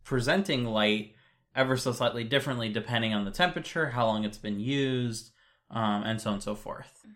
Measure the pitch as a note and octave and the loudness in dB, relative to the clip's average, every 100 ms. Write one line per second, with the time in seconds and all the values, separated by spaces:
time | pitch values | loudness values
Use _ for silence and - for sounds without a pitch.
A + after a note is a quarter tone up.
0 | - C3 A#2+ F#3+ G3 C3 A#2+ G#2+ G#2+ G#2+ | -2 0 2 2 2 0 2 4 4 4
1 | - - _ _ _ C3 C3 B2+ B2+ A#2 | -2 -14 _ _ _ 0 2 2 0 2
2 | A#2+ A#2+ A2+ C3+ C#3 B2 A2+ G#2+ G#2+ A#2 | 0 0 0 0 0 -2 -2 -2 0 0
3 | A2+ G#2 G2 - F3+ F3 - E3+ D3 B2 | 2 0 -2 2 0 0 -6 -2 -2 2
4 | A#2 G#2+ G#2 - G#2+ G2+ A#2+ C#3 C3+ B2+ | 2 2 -2 -6 -6 -4 -2 0 0 0
5 | A#2+ A2+ - _ _ _ - A#2 G#2+ G#2 | -2 -4 -12 _ _ _ -10 -2 0 0
6 | G#2+ A2+ A2 G2+ G#2+ G#2 - - - _ | -2 -4 -2 -4 -4 -8 -10 -12 -14 _
7 | - | -20